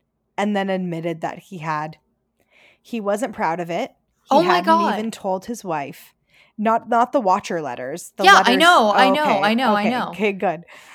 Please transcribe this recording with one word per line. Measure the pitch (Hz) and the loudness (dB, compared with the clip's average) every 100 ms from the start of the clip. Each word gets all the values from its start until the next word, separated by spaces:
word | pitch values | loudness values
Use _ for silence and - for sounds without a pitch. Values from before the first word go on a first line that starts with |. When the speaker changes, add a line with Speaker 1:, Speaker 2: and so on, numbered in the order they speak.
| _ _ _ - | _ _ _ -6
Speaker 1:
and | 202 | -2
then | 202 196 | -2 -2
admitted | 190 180 165 170 165 | -4 -4 -6 -8 -6
that | 170 175 | -8 -10
he | - 185 | -16 -12
had. | 160 151 156 156 _ _ _ _ _ _ _ _ | -8 -6 -8 -14 _ _ _ _ _ _ _ _
He | _ 233 | _ -8
wasn't | 202 208 240 | -4 -4 -6
proud | 214 175 170 | -4 -4 -4
of | 170 | -6
it. | 170 254 - _ _ | -6 -8 -12 _ _
He | _ 285 | _ 2
Speaker 2:
Oh | |
my | 359 359 | 4 2
Speaker 1:
hadn't | 330 | 4
Speaker 2:
God. | 330 330 208 | 2 2 -2
Speaker 1:
even | 226 | -6
told | - 196 185 - | -8 -6 -6 -6
his | 240 | -12
wife. | 190 156 139 - - _ _ _ _ - | -6 -6 -8 -14 -20 _ _ _ _ -4
Not, | 208 - 220 | 0 0 2
not | 233 247 | 2 2
the | 285 | 2
Watcher | 196 196 - 175 | 2 0 0 -6
letters. | 143 123 127 170 - - | -6 -8 -8 -10 -14 2
The | |
Speaker 2:
Yeah, | 370 | 6
I | 381 | 6
Speaker 1:
letters | 233 262 | 6 4
Speaker 2:
know, | 339 339 214 | 6 6 4
I | 202 262 | 4 2
Speaker 1:
oh, | |
Speaker 2:
know, | 302 | 2
Speaker 1:
okay, | 294 202 | 0 0
Speaker 2:
I | 202 | 0
know, | 226 254 | 0 0
I | 208 | 0
Speaker 1:
okay, | 214 | 0
Speaker 2:
know. | 247 180 | -2 -6
Speaker 1:
okay, | - 214 | -4 -4
good. | 196 190 160 - - - | -2 -4 -4 -10 -20 -20